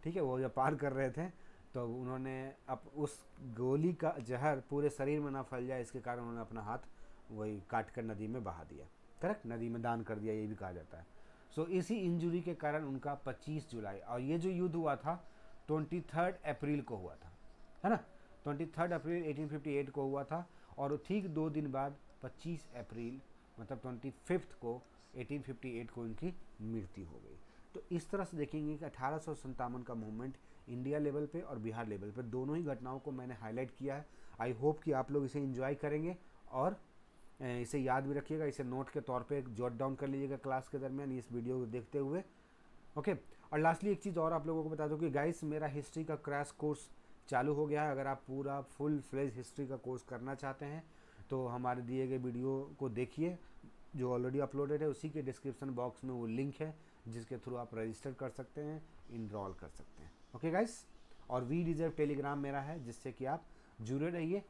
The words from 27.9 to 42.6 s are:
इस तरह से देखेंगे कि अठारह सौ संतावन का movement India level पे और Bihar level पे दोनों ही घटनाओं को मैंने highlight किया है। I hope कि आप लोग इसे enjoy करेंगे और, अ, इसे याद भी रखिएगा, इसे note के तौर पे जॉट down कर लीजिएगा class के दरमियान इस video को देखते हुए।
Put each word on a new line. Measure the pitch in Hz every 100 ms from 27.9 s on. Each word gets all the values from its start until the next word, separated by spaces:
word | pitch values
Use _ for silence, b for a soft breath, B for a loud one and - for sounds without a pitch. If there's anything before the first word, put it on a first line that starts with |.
इस | 170 -
तरह | 196
से | 180 165
देखेंगे | 147 156 151 151
कि | 151
अठारह | - 131 151
सौ | 156
संतावन | 147 131 123 123 123
का | 120
movement | 117 110 110 131 131 B B B
India | 120 127 147
level | 147 143 147
पे | 165
और | 175 131
Bihar | 110 113 113
level | 104 101
पे | 104
दोनों | 120 123 131 156
ही |
घटनाओं | 160 127 127 135
को | 147
मैंने | 131 127
highlight | 117 110 113 131
किया | - 135 135
है। | 151 B B B
I | 117 113
hope | 143 151
कि | -
आप | 139 127
लोग | 143 135
इसे | 143
enjoy | 139 127 131 139
करेंगे | 147 151 160 180 B B -
और, | 127 151
अ, | 208 - - - - - -
इसे | 131 123 120 147
याद | 131 127 139
भी |
रखिएगा, | 143 139 156 151
इसे | 135
note | 131 127 135
के | 151
तौर | 127 123
पे | 123 143
जॉट | 127 107 123
down | 117 135 131
कर | 139
लीजिएगा | 139 139 135
class | 135 131 131
के | 143
दरमियान | 131 135 143
इस | 131 117
video | 120 117 127
को | 120
देखते | 120 113 147
हुए। | 139 165 196 B B B